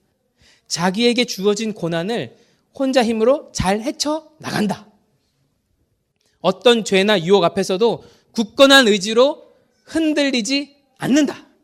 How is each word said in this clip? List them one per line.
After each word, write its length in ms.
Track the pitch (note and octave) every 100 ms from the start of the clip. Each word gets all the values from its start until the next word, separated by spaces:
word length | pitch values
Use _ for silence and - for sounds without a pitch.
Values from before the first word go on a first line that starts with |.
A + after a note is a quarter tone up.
| _ _ _ _ _ _ -
자기에게 580 | D#3+ F3+ F#3+ A#3+ A#3 A#3+
주어진 480 | - G3 G#3 A3
고난을 640 | - E3 E3+ F3+ A#3 B2 - _ _ _
혼자 300 | - C4+ C4
힘으로 480 | A3 A3+ A3 D4 -
잘 280 | - F3+ G#3
헤쳐나간다. 1040 | A#3+ D4+ D4 D#4 D#4 _ - G#3 G#3 - - _ _ _ _ _ _ _ _ _ _ _ _ _ _ _
어떤 440 | F3 F#3+ B3 A#3
죄나 380 | G3+ F#3+ G3+ G#3
유혹 220 | E3 G3+
앞에서도 600 | F#3 G3 F#3+ F#3+ A#3 F3+ - _ _
굳건한 560 | - A3 - C#4 C#4 A#3
의지로 680 | G#3 G3 A3 C4+ D#4+ - _ _ _ -
흔들리지 880 | D#4+ D#4 D4 C#4 B3 G#3+ C#4 C#4+ _ _ _
않는다." 480 | D#3+ C#4 C4+ - - _